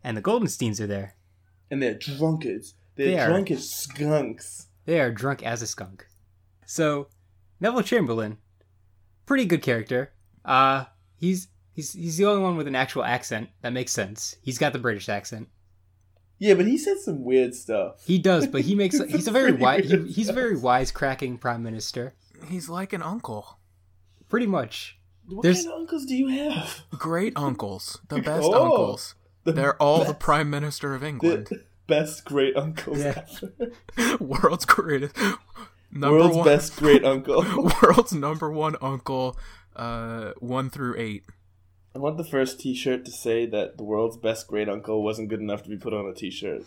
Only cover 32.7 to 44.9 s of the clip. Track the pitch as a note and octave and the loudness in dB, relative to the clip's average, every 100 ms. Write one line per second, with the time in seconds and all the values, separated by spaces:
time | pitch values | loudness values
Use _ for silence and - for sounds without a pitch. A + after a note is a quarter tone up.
32.7 | D#3+ - D3 C#3+ C3 - - F#3+ - A#3+ | -6 -6 -4 -2 -4 -10 -14 -14 -8 -10
33.7 | - - - A#3+ - D3 C3+ - E3+ - | -10 -14 -2 0 0 -4 0 0 0 2
34.7 | - E3+ C#3 C#3+ - G3+ F#3 _ - - | 2 2 -2 -4 -4 -4 -4 _ -20 -20
35.7 | _ _ C#3+ C#3 D#3 E3+ E3 E3 D3 D3 | _ _ -2 4 8 8 8 6 6 4
36.7 | - D3 C3+ C3 C3+ C3 C#3+ F#3 F#3 F#3 | 0 8 8 8 2 2 2 2 2 4
37.7 | - - F3 A#3 D#3 C#3+ D#3 D#3 D3+ D#3 | 8 8 8 4 0 -2 -2 -4 -2 -2
38.7 | D#3 C3 C3+ - C3 C3 - - - - | -2 -4 -6 -4 -4 -4 -6 -14 -20 -20
39.7 | - A#2 A#2 A#2 A#2 G#2+ - A#2+ B2+ C3+ | -12 -8 -8 -8 -8 -10 -10 -6 -4 -4
40.7 | C#3+ B2+ A#2 A2+ G2+ - - _ _ _ | -6 -6 -4 -6 -8 -12 -20 _ _ _
41.7 | _ _ C3 C#3+ D#3+ D#3+ C#3 C3 - C3+ | _ _ -6 -4 -4 -2 0 0 -2 -6
42.7 | B2+ C#3 B2+ - - A#2+ A2+ A#2 G#2+ - | -2 -2 -2 -4 -8 -2 0 2 0 -2
43.7 | - G#2+ G#2+ A2+ - A2 A2 - G#2 G#2+ | -6 -4 0 0 -2 -4 -4 -4 -4 -2
44.7 | G2+ G#2+ | -4 -4